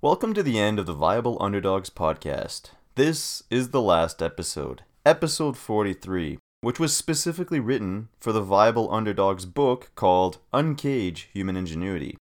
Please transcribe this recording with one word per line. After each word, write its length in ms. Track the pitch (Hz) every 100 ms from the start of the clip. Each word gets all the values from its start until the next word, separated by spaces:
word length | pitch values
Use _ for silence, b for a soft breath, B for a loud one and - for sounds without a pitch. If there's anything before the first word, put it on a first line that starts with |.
| -
Welcome 280 | 180 220
to 80 | 208
the 160 | 160 110
end 180 | 104 107
of 80 | 87
the 80 |
Viable 420 | 76 80 107 120 117
Underdogs 500 | 98 101 95 95 95
podcast. 800 | - 85 78 - 65 50 - - - _
This 480 | - 147 160 - - -
is 200 | 120 127
the 100 | 135
last 420 | 107 82 82 -
episode, 640 | 82 - 82 - 67 64 - _
episode 520 | 147 156 160 - 151 120
forty-three, 840 | - 107 104 90 92 92 78 73 _ _
which 180 | 113 123
was 180 | 160 -
specifically 640 | - 160 175 165 175 160
written 500 | 113 131 95 98 110 _
for 100 | -
the 100 | 110
Viable 480 | 98 98 107 113 110
Underdogs 520 | 110 107 101 98 92
book 460 | 92 110 139 127 - -
called 420 | 98 90 92 - _
Uncage 720 | 131 160 143 143 135 92 80 -
Human 240 | 98 95 95
Ingenuity. 600 | 90 80 92 90 71 -